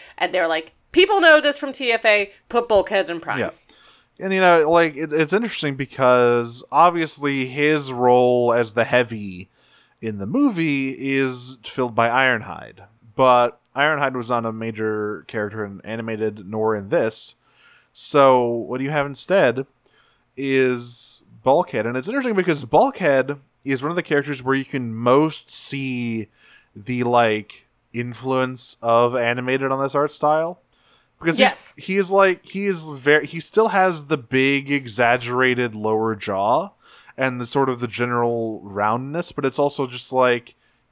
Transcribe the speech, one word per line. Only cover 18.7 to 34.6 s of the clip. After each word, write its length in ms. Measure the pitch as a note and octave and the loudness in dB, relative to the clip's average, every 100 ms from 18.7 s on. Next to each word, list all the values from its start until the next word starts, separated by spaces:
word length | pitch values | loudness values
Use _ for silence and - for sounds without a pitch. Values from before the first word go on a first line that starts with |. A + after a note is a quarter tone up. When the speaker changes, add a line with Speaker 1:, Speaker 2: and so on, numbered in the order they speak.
| B2+ | -6
Speaker 2:
you 100 | C#3 | -4
have 160 | D3+ C#3+ | -2 -4
instead 600 | C#3 - F#3+ C#3 A#2+ C3+ _ _ _ _ _ _ - | -6 -2 2 2 2 -6 _ _ _ _ _ _ -8
is 840 | C#3 C3+ C3 B2 A#2+ A#2+ - - _ - | -2 2 2 0 -6 -12 -14 -16 _ -6
Bulkhead, 440 | C3 D3+ F3+ B2 A2 | 0 2 2 -2 -4
and 100 | B2+ | -4
it's 120 | D3 | -4
interesting 260 | C#4 B3+ | -4 -2
because 300 | G3+ F3 D3 | -2 0 -2
Bulkhead 720 | A#2+ D#3 E3+ - E3+ C3+ C3 C#3+ _ _ | 0 2 2 0 0 2 0 -6 _ _
is 180 | C#3 C3+ | -6 -4
one 80 | C#3+ | -4
of 60 | F3 | -6
the 60 | |
characters 400 | - D3 C#3+ C3+ | -2 -2 -2 -4
where 120 | B2+ | -2
you 100 | C3+ | -2
can 300 | C3 C#3+ A#2 | -2 -6 -6
most 560 | A2+ A#2+ C3+ D#3 - - | -2 4 4 4 -2 -10
see 800 | - - C#3 C3+ B2 A#2 A2+ G#2 _ _ _ _ | -10 -8 -6 -6 -4 -4 -6 -8 _ _ _ _
the, 280 | G#2+ G2+ B2 | -18 -8 -4
like, 600 | A#2+ A#2+ A2+ G#2+ G#2 - _ _ _ | 2 4 4 2 -4 -18 _ _ _
influence 840 | A#2 A#2+ A2+ B2+ C3 B2+ B2+ - - | -10 -8 -8 -4 -2 -2 -4 -12 -8
of 320 | A#2 A#2 A#2+ B2 | 2 4 4 2
animated 540 | A#2 B2 B2+ C3 C3+ | -2 -2 -2 -2 0
on 100 | C3+ | -2
this 120 | C3+ | -2
art 160 | C#3+ D3 | -2 -2
style. 480 | - D3+ D#3 E3 F3 _ _ _ _ _ _ | -2 0 0 -2 -8 _ _ _ _ _ _
Because 200 | D#3+ E3+ | -2 2
Speaker 1:
Yes. 340 | C4 - - | 2 2 -12
Speaker 2:
he's, 100 | - D#3+ | -14 -4
he 100 | F#3+ | -2
is, 160 | F#3 | 2
like, 340 | G3 F#3+ F3+ - | 4 4 2 -6
he 200 | F#3+ G3+ | -6 -4
is 220 | F3 D#3 | -4 -6
very, 360 | C#3 C3+ D3+ C#3 | -4 4 4 2
he 140 | E3 | -8
still 280 | - G#3 A3 | -4 0 2
has 380 | G3 F#3+ D#3+ C#3 | 4 2 0 -4
the 100 | D3+ | -4
big, 540 | A#2 C3 C3+ C#3 | -2 0 2 2